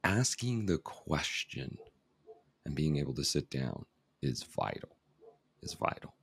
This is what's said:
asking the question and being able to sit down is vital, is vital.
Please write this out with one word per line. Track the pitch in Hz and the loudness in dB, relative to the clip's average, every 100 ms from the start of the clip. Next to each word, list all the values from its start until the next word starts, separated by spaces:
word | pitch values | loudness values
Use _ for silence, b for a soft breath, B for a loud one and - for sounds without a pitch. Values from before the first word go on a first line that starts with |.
asking | 92 101 123 - 123 117 101 | 6 4 4 2 0 0 4
the | 80 | 2
question | - - - 76 - - - - 67 - - _ _ _ - - _ _ - | 0 -12 -2 0 0 -4 -6 -6 -8 -10 -16 _ _ _ -20 -20 _ _ -6
and | |
being | 76 78 73 | 2 4 4
able | 71 | 2
to | 65 | 0
sit | - 73 69 | 0 0 0
down | 67 64 - - _ _ _ | -2 -2 -4 -10 _ _ _
is | 71 60 | -2 -2
vital, | - - 50 50 - _ _ _ - - _ _ | -4 -2 -2 -2 -10 _ _ _ -20 -20 _ _
is | - | -10
vital. | - - - - _ | -2 -2 -2 -12 _